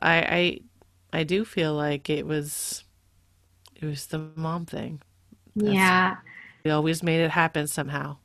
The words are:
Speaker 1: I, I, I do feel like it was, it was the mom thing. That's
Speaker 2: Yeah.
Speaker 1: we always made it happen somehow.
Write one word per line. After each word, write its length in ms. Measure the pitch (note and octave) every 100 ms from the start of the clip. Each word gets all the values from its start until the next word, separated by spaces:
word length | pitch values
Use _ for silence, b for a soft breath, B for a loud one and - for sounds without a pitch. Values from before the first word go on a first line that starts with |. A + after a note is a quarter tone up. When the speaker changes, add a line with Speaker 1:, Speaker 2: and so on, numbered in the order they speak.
Speaker 1:
I, 580 | E3 E3 - F3 F3 - - _ _ _ _
I, 80 | D#3+
I 20 |
do 200 | D#3 F#3
feel 300 | A3 - D#3+
like 360 | D3+ D3 C#3+ C#3+
it 160 | D3 D3+
was, 580 | D3+ D3 - - - - _ _ _ _ _ _ _ - -
it 100 | D3+
was 200 | C#3+ -
the 120 | D#3+ D#3 D#3
mom 300 | D#3+ E3+ E3+
thing. 340 | - - D3+ - _ _ - _ -
That's 180 | G#3
Speaker 2:
Yeah. 420 | G3 F#3+ F#3 F#3 F3+ b b b b
Speaker 1:
we 60 | D#3
always 320 | D3+ D#3 E3
made 180 | E3+ D#3+
it 100 | E3
happen 360 | E3 E3 D#3 D3+
somehow. 520 | - C#3 C#3+ C#3+ C#3+